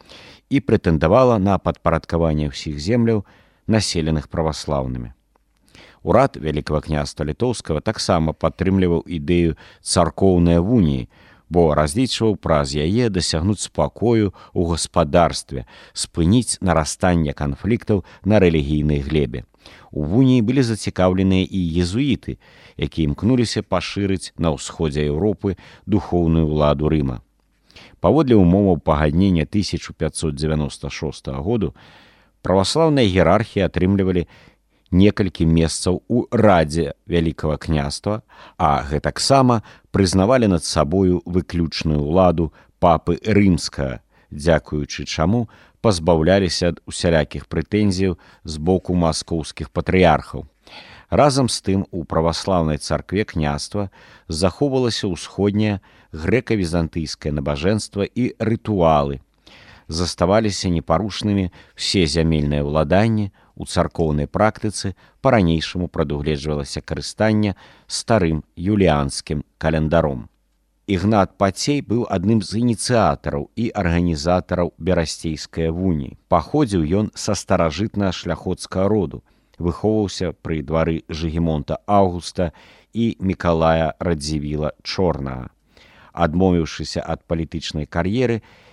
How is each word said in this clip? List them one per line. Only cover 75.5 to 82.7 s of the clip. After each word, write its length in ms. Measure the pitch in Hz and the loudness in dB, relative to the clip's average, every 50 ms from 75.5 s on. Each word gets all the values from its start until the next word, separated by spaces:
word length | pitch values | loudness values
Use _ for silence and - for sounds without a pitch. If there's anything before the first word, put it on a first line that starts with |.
| - 82 82 80 82 | -6 -4 -4 -2 -2
вуніі. 440 | 87 92 95 85 76 67 60 - - _ _ | -2 -2 -2 -2 -2 -4 -8 -12 -18 _ _
Паходзіў 540 | 92 85 76 - - 147 151 113 101 90 80 | 0 0 0 0 0 0 0 0 0 0 0
ён 240 | 76 90 101 110 95 - | 0 0 0 0 -2 -6
са 180 | - - - 101 | -8 -6 -4 -4
старажытна-шляхоцкага 1500 | - - - 98 87 85 80 73 80 104 104 - 101 101 95 85 - - 90 82 - - 92 90 - - - - 90 95 | -4 -2 -2 0 0 2 0 -2 -2 -6 -4 -4 -2 -2 -2 -4 -4 -6 -8 -8 -6 -6 -6 -6 -6 -8 -8 -4 -2 0
роду, 380 | 98 107 107 90 71 - - - _ _ _ _ _ _ - | 0 0 0 0 -2 -6 -12 -18 _ _ _ _ _ _ -6
выхоўваўся 800 | 82 87 82 - - 104 110 110 104 92 - - 95 90 - - - | -4 -4 -4 -2 -2 0 0 0 -2 -2 -4 -6 -6 -6 -6 -8 -8
пры 160 | - 82 78 | -6 -6 -6
двары 400 | 71 71 80 80 80 82 82 78 - - | -4 -2 0 0 0 0 -2 -4 -6 -10
Жыгімонта 720 | 87 76 80 82 78 85 82 82 80 76 71 - 78 - - - | -8 -6 -6 -4 -2 -2 -2 0 -2 -4 -4 -6 -8 -8 -4 0
Аўгуста 640 | 104 101 98 92 87 90 - - - - 92 80 - - - - | 2 2 2 2 0 -6 -10 -8 -6 -4 -4 -4 -6 -10 -20 -20